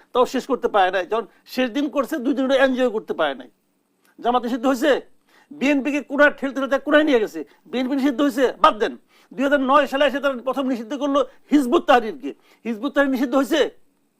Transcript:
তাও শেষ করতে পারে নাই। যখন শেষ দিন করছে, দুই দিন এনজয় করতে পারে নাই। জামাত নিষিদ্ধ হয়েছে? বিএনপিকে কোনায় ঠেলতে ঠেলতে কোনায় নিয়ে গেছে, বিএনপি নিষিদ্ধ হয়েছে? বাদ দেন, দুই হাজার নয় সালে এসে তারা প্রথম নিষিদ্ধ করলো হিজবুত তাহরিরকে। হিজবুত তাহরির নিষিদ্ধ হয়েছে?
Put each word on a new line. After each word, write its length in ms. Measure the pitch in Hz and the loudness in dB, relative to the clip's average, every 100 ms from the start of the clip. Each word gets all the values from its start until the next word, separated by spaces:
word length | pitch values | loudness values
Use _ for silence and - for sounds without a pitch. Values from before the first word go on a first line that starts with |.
| _ | _
তাও 120 | 262 247 | 0 0
শেষ 220 | 254 - | -2 -4
করতে 200 | 254 233 | -4 0
পারে 240 | 214 185 | 2 2
নাই। 140 | 196 170 | 0 -2
যখন 220 | 220 202 _ - | -4 -6 _ -10
শেষ 240 | 247 254 | -4 -2
দিন 200 | 233 285 | -2 -4
করছে, 280 | 269 240 320 | -2 -4 -4
দুই 160 | 240 | -2
দিন 180 | 254 262 | 0 2
এনজয় 380 | 269 269 254 254 | 2 2 2 -2
করতে 240 | 208 - | -2 -6
পারে 220 | - 151 131 | -2 -2 -4
নাই। 140 | - _ _ _ _ _ _ - | -12 _ _ _ _ _ _ -6
জামাত 240 | 220 247 | 0 0
নিষিদ্ধ 220 | 240 247 262 | 0 -2 0
হয়েছে? 360 | 254 294 220 - _ _ _ - | 2 2 2 -2 _ _ _ -20
বিএনপিকে 500 | 294 269 285 269 285 | -4 0 0 0 -4
কোনায় 300 | 226 277 294 | -2 4 4
ঠেলতে 280 | 285 269 262 | 2 -6 -4
ঠেলতে 200 | 262 269 | -2 -2
কোনায় 240 | 285 302 | 2 2
নিয়ে 160 | 302 240 | 4 2
গেছে, 260 | 185 160 143 _ 165 | 0 -6 -14 _ -8
বিএনপি 300 | 240 254 277 | -4 -2 0
নিষিদ্ধ 260 | 277 233 | 0 0
হয়েছে? 320 | 285 - 240 - | 0 2 0 2
বাদ 160 | 311 214 | 0 2
দেন, 200 | 202 120 _ _ - | -4 -6 _ _ -14
দুই 100 | 185 | -4
হাজার 160 | 269 285 | 0 0
নয় 280 | 262 285 277 | 4 2 2
সালে 180 | 277 285 | 0 0
এসে 140 | 277 | 0
তারা 180 | 277 247 | -4 -4
প্রথম 300 | 254 254 262 | -4 -4 -4
নিষিদ্ধ 260 | 226 220 | -4 -6
করলো 320 | 262 285 277 - - - | -6 -2 -2 -2 -8 0
হিজবুত 360 | 294 240 339 - | 0 2 2 4
তাহরিরকে। 460 | 247 220 147 139 - _ _ 220 | 2 2 -8 -12 -14 _ _ -8
হিজবুত 280 | 214 269 | -6 -2
তাহরির 180 | 285 277 | 0 0
নিষিদ্ধ 240 | 254 262 269 | 0 0 0
হয়েছে? 340 | 277 320 - - _ _ _ | 2 0 0 -4 _ _ _